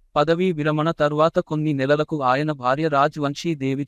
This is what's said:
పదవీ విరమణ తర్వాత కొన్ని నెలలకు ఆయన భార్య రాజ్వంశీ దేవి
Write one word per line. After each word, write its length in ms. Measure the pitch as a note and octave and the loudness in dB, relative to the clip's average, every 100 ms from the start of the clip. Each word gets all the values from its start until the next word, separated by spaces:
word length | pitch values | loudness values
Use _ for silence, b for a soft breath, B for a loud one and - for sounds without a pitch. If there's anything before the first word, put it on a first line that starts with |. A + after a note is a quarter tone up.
| _ D3 | _ -2
పదవీ 360 | D3 E3+ F#3+ | 0 2 0
విరమణ 380 | D#3 D#3 D3+ D#3 | 0 -2 0 -2
తర్వాత 480 | E3 D3 D3+ D#3+ F3+ | 0 0 2 2 2
కొన్ని 340 | - D#3 D3+ | -2 -2 0
నెలలకు 500 | C#3 C3+ D3+ D3+ D#3 | 0 2 0 0 -2
ఆయన 300 | C3 C3+ D#3 | 0 0 0
భార్య 360 | C#3+ B2 C#3+ D#3+ | -2 -2 0 0
రాజ్వంశీ 680 | C#3 D3 D3+ C#3+ C#3+ E3+ | 2 2 0 -4 -4 -4
దేవి 320 | D3+ C3+ C3+ | -4 -2 -4